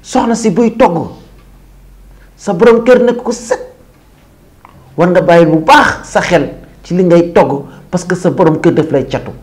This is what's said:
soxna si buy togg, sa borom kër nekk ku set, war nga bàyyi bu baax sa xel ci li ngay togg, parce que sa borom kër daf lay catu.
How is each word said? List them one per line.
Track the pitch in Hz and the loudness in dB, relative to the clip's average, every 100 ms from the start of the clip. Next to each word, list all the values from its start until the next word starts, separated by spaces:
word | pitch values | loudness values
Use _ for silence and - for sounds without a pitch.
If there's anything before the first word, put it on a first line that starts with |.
soxna | - 247 240 220 | -4 -4 -2 -2
si | 220 | -2
buy | 170 233 - | 0 -2 2
togg, | 233 170 101 - - - - - _ - - - - - - _ | 0 0 -8 -14 -20 -20 -20 -20 _ -20 -20 -20 -20 -20 -20 _
sa | - | -8
borom | 180 233 226 233 | 2 4 4 4
kër | 240 | 2
nekk | 233 - | 2 -2
ku | - | -6
set, | - - - - _ _ _ _ _ _ _ _ _ - - - - | -8 -6 -8 -8 _ _ _ _ _ _ _ _ _ -20 -20 -16 -2
war | 180 | 0
nga | 180 | 2
bàyyi | 175 170 165 | 4 4 4
bu | 160 160 | 2 2
baax | 285 - - - | 2 2 -4 -6
sa | 208 | -4
xel | - 175 139 - - - | -2 -2 -2 -12 -20 -20
ci | - | -6
li | 175 | -2
ngay | 180 170 170 | 2 2 2
togg, | 220 147 139 - - - | 0 0 -2 -10 -20 -8
parce | 175 - | -8 -4
que | 175 | -4
sa | 180 | -4
borom | 139 165 156 | 0 0 2
kër | 170 | 0
daf | - 147 | 0 -2
lay | 143 - | -4 -4
catu. | 127 - - | -8 -10 -18